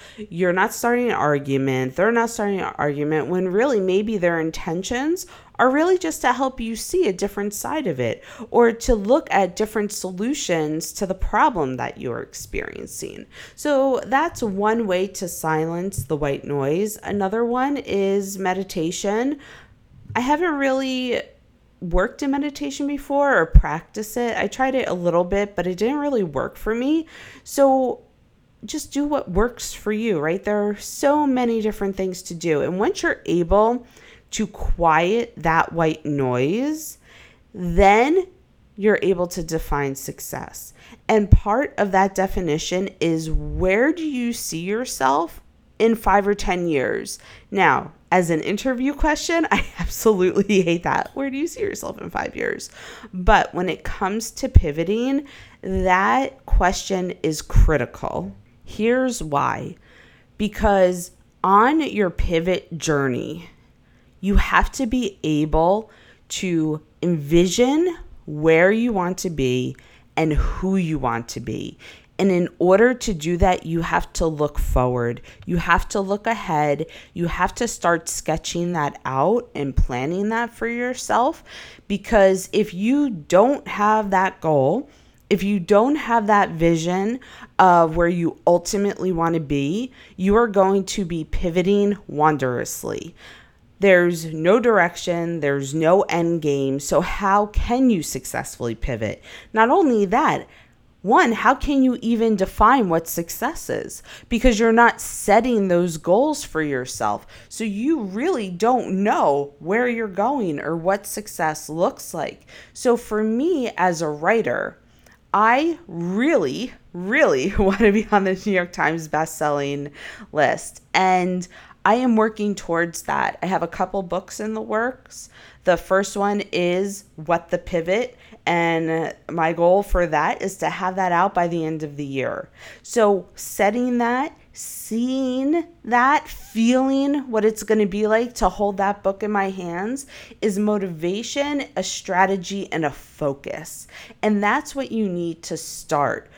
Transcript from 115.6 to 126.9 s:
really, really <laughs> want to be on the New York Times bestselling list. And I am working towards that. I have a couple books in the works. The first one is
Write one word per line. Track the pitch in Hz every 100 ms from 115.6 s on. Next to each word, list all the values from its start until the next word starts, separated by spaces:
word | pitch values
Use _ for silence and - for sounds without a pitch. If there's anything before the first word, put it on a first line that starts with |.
| 320 320 -
really, | 170 170 190 269 302 151 123 254 - _
really | 175 185 262 277 165 190 196
<laughs> |
want | 196 196
to | 220
be | 202 208
on | 208 190
the | 185 202
New |
York | 190 175
Times | - 156 165 156
bestselling | 151 160 - 151 143 143 143 143 143 - - 214
list. | 151 135 135 - - _
And | - 185 185 180 180 175 - - -
I | - 226
am | 254 220
working | 220 220 208
towards | 196 - 165 170 165
that. | - 143 131 -
I | 170
have | 185
a | 170
couple | - 185 202
books | 180 175 190 -
in | 214
the | 220
works. | 220 214 240 262 _ - - - - -
The | - 170
first | - 190 196 208
one | 202 202 196
is | - 175 175 196